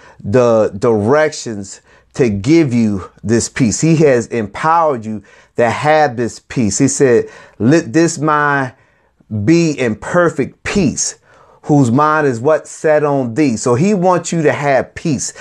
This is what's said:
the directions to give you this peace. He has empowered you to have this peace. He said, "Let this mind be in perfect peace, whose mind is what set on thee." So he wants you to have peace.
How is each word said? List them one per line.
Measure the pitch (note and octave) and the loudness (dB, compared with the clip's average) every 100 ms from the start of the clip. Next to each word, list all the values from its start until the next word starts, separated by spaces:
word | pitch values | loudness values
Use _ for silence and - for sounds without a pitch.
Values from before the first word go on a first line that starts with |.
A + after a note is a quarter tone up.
| - - | -20 -14
the | G2 B2 A#2+ A2+ G2+ F#2+ | -2 2 4 4 2 0
directions | B2 A2 G#2 D3 D#3 - B2 G2+ G2 - _ _ _ | 0 0 2 2 0 -4 -10 -10 -12 -18 _ _ _
to | - B2 | -2 0
give | G2+ G2 E3 D3+ | 0 2 2 4
you | A#2+ A2 G2 F2 _ | 2 0 -2 -8 _
this | G2+ A2+ - | -2 -2 -2
peace. | - B2 - | -2 -2 0
He | D#3+ D#3 | 2 4
has | D3+ B2 G2+ | 4 2 0
empowered | A#2 G2+ - D#3 E3+ D#3+ B2+ | -6 -6 -4 0 2 0 -2
you | G#2+ G#2+ - - _ - | -6 -10 -14 -20 _ -2
to | A#2 | -2
have | G#2+ C#3+ D#3 D3 | 0 2 2 2
this | A#2 A2+ - | -2 -6 -6
peace. | - - G#2+ - | -8 -2 -2 0
He | C#3 | 0
said, | - C#3 A#2 - - - - | 2 4 4 0 -10 -20 -2
"Let | A2 E3 A#2 | 2 2 2
this | C#3 E3 C#3 | 0 0 -2
mind | D#3 D3+ D3 C#3+ B2+ - _ _ _ _ _ G#2+ | -2 0 0 -2 -4 -10 _ _ _ _ _ -4
be | G#2 E3+ E3 | 2 2 2
in | C3 B2 G#2+ | -2 -4 -4
perfect | - F3 E3+ E3 B2 - | -4 0 0 0 -6 -8
peace, | - G3+ D3 - - - _ _ _ _ | -6 -2 0 -2 -8 -10 _ _ _ _
whose | - D3 B2 | 0 2 2
mind | B2 D3+ D#3 C#3+ | 2 2 0 0
is | A#2 | -2
what | C3+ D3+ - | 0 -2 -4
set | - D#3+ D3+ | -4 0 2
on | D3 C#3+ A#2+ | 0 -2 -2
thee." | A2+ C#3+ G#2+ | -2 0 0
So | C3 | 0
he | A#2+ G3 | 0 2
wants | G#3 F3+ F3+ E3+ | 2 2 0 -2
you | E3+ | -2
to | D3 | 0
have | B2 C#3+ C3 - | 0 0 0 -2
peace. | - F3 A#2 - - | -6 -4 -4 -6 -12